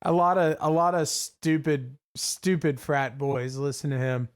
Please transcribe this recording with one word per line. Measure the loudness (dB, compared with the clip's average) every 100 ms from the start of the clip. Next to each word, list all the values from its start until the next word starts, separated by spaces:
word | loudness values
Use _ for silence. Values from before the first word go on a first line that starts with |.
A | 2
lot | 2 4 4
of, | 2 2
a | 0
lot | 2 2 2
of | 0
stupid, | -2 -6 _ 0 0 2 -2 -2 -16 _ -8
stupid | -6 -2 0 2 2 -2
frat | -2 -2 -2 -4
boys | -2 -2 -4 -4
listen | -4 -4 -4
to | -2
him. | 0 -2 -4